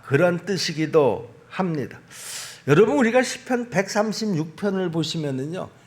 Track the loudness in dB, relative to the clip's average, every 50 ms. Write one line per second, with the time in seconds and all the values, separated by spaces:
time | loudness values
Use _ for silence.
0 | -4 0 2 4 4 2 2 0 -4 -4 -4 -4 -4 -4 -4 -4 -2 2 4 4
1 | 4 4 2 -2 -6 -12 -18 -20 -20 -10 -6 -4 -4 -2 -2 -4 -6 -8 -12 -16
2 | -20 -20 -20 -18 -16 -14 -14 -14 -14 -14 -16 -6 0 4 6 6 6 6 4 4
3 | 4 4 4 4 2 2 -2 -8 -4 -2 -2 -2 -2 -2 -2 -2 -2 0 0 0
4 | 0 0 -2 -4 -4 -2 -2 -2 -4 -6 -8 -6 -4 -2 -2 -2 -2 -2 -2 -4
5 | -4 -4 -4 -6 -4 -4 -4 -6 -6 -6 -8 -10 -10 -12 -14 -20 _